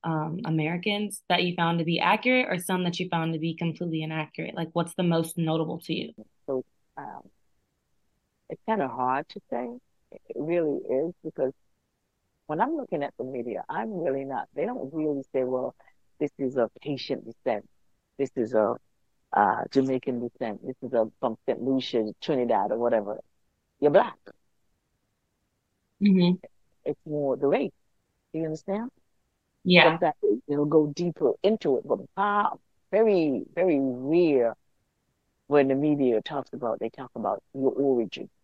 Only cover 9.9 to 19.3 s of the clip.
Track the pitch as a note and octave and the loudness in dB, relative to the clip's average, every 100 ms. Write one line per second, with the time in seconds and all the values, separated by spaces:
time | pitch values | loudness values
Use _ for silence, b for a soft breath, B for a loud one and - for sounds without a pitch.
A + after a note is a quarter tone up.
9.9 | _ _ - _ - D3+ F3 D#3+ C#3 - | _ _ -20 _ -8 -2 0 0 -2 -2
10.9 | C3 D#3+ - D#3 - C3 - _ _ _ | -2 -2 -6 -12 -4 -4 -4 _ _ _
11.9 | _ _ _ _ _ _ D3+ A#3+ D#4+ B3+ | _ _ _ _ _ _ -2 -2 -2 -4
12.9 | E3 C#3+ - B2+ C3 A#2+ G2 - D#3 A3+ | -6 -6 -8 -8 -6 -6 -8 -8 -8 -6
13.9 | G3 C#3+ C3+ C3+ C3 - - F3+ B3+ C3+ | -4 -4 -4 -4 -8 -8 -6 -6 -6 -8
14.9 | D#3 D#3 C#3+ C3+ C3+ B2+ B2+ B2+ - b | -4 -4 -4 -4 -2 -2 -2 -4 -10 b
15.9 | b _ _ D3 - C3+ C3+ A2+ - C#3+ | b _ _ -6 -2 -4 0 -2 -2 -8
16.9 | C3+ - C3+ - - - G#2+ - _ _ | -8 -6 -8 -8 -8 -4 -4 -6 _ _
17.9 | _ _ - C3+ - A2+ A#2+ G#2+ A#2+ _ | _ _ -6 -4 -2 0 2 2 0 _
18.9 | _ _ _ _ | _ _ _ _